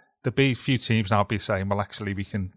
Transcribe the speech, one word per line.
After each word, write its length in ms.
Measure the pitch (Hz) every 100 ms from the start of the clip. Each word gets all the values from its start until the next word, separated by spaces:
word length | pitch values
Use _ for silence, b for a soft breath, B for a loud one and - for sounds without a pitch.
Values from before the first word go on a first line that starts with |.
| b b
there'll 120 | - -
be 160 | 135
a 40 | 120
few 220 | - 123
teams 340 | - 113 98
now 120 | 107
be 160 | 101 104
saying, 300 | - 95 98
"Well, 100 | 101
actually, 340 | 98 - 101
we 120 | 98 98
can 260 | 104 95